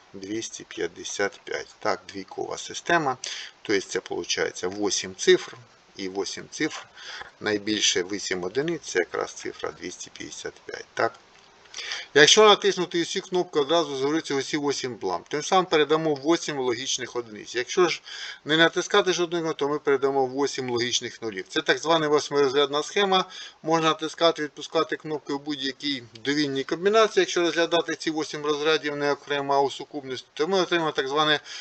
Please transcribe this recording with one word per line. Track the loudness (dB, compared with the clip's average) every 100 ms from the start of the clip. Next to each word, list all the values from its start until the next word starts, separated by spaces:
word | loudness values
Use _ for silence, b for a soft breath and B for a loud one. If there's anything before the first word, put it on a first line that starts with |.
| _
двісті | -16 -8 -8 -8 -14 -14
п'ятдесят | -6 -6 -6 -10 -2 -2 -4
п'ять. | -10 -8 -10 -6
Так, | -4 -4 -8
двійкова | -14 -12 -8 -8 -8
система. | -10 -8 0 2 2 -4 B B B B
Тобто | 0 0 0
це, | -6 -4
виходить, | -6 -4 -2 -2 -2
вісім | -6 -2 -2 -2 -6
цифр. | 0 4 4 2 -16 -20 _ _ -10
І | -6
вісім | -4 -6 -8 -12
цифр, | -6 -6 -6 -16 B B B B -6
найбільше | -2 0 0 2 2 2
вісім | -2 -4 -4 -2
одиниць, | -2 -2 -2 -4
це | -2 0
якраз | 0 -2 -4
цифра | -6 -10 -8 -10
двісті | -8 -12 -12 -16 -16
п'ятдесят | -16 -12 -12 -12 -14
п'ять. | -14 -12
Так? | -4 -4 -4 _ -20 -20 _ -18 B B B B
Якщо | 6 8 10 10
натиснути | 8 4 0 -2 -2
усі | -2 -4
кнопки, | -2 -2 0 0
одразу | 2 2 2 0
згорються | 0 0 -2
усі | -4 -2 -2
вісім | -2 -2 -6 -6
ламп. | -4 -4 -4
Тим | -6
самим | 2 2 4
передамо | 2 4 4 2
вісім | 0 2 2 0 -2
логічних | -2 -2 -4 -6 -4 -8
одиниць. | -8 -14 -6
Якщо | -6 -2 2 2
ж | 2 B B B B
не | 0 4
натискати | 4 2 2 2 2
жодного, | 0 0 -2 -2
то | -2 -2
ми | 0
передамо | 2 2 2 2 0
вісім | 0 -2 -2 -2
логічних | -2 0 -2 -4 -8
нулів. | -8 -8 -4
Це | -4
так | 0 0
звана | 2 2 4
восьмирозрядна | 2 2 2 4 4 2 0
схема. | -2 0 2 2 0 B B B
Можна | 0 2 4
натискати, | 0 -4 2 2 2
відпускати | -6 -8 -4 -2 -2 -4
кнопки | -6 -8 -6
в | -6
будь-якій | -6 -6 -6 -4 -6 -6 -8
довільній | -6 -2 0 0 -2
комбінації. | -4 0 4 4 6 4
Якщо | 2 2
розглядати | 2 2 2 2 0
ці | -4 -4
вісім | -4 -4 -4 -4
розрядів | 0 2 0 0 -2
не | 0
окремо, | 0 -2 -4 2
а | 2
у | 2
сукупності, | -2 -10 -10 -8 -10 -10
то | -4 2
ми | 2
отримаємо | 2 2 0
так | -2 -2
зване | 2 2 2 B B